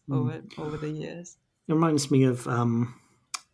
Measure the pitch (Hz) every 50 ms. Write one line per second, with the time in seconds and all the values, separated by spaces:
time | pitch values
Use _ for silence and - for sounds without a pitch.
0 | _ - 139 131 123 123 160 160 - - - - 160 151 151 151 151 151 156 156
1 | 156 156 160 170 175 - - _ _ _ _ _ _ - 160 156 165 165 151 143
2 | 139 135 139 131 135 127 123 123 - 135 127 120 120 120 117 117 120 120 - -
3 | _ _ _ _ _ _ - - - _